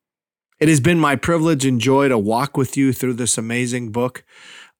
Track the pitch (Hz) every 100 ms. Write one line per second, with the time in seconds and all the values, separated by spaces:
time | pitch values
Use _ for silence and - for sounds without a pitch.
0 | _ _ _ _ _ - 151 151 151 175
1 | 147 131 - 170 165 143 135 123 123 135
2 | 139 117 104 113 143 147 127 139 135 123
3 | 127 117 117 - 113 120 123 123 117 120
4 | 123 - _ - - - -